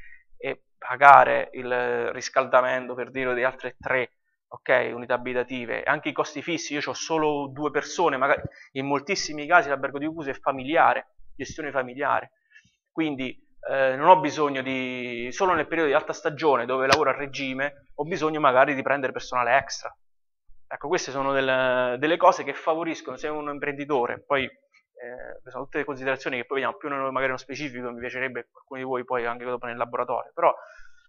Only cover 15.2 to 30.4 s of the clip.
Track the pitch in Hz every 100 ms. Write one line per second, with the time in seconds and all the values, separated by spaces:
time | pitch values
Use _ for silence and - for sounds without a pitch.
15.2 | 123 123 190 170 143 165 156 139 - 151
16.2 | 165 143 156 131 120 131 135 143 143 127
17.2 | 139 131 135 131 143 - - - 147 180
18.2 | 156 156 147 127 143 135 127 139 127 123
19.2 | - 127 120 131 131 - - - _ _
20.2 | _ _ - - - 131 143 160 147 131
21.2 | 135 135 135 131 131 127 127 123 151 170
22.2 | 180 180 135 135 - 160 165 143 - 127
23.2 | 151 151 147 143 143 139 143 143 120 113
24.2 | - 139 131 - _ _ _ - 123 123
25.2 | 120 120 - 127 139 160 143 131 135 131
26.2 | 160 131 120 135 120 - 151 139 135 131
27.2 | 135 127 - 131 147 123 123 120 120 123
28.2 | 226 240 - _ _ 131 131 127 123 123
29.2 | 117 120 123 123 120 117 120 123 123 117
30.2 | - -